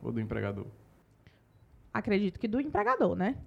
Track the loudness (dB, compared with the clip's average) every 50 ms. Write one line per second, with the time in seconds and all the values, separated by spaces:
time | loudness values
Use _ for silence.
0 | -8 -6 -4 -4 -4 -4 -4 -2 -2 -4 -4 -6 -8 -12 -14 -20 -20 -20 -20 -20
1 | _ _ _ _ -20 -20 -20 _ _ _ _ -20 -20 -20 -20 -20 -14 -10 -8 -4
2 | 0 2 2 4 2 2 0 -2 -2 -2 0 0 0 0 0 0 2 2 4 4
3 | 4 2 2 2 0 0 -2 -4 -8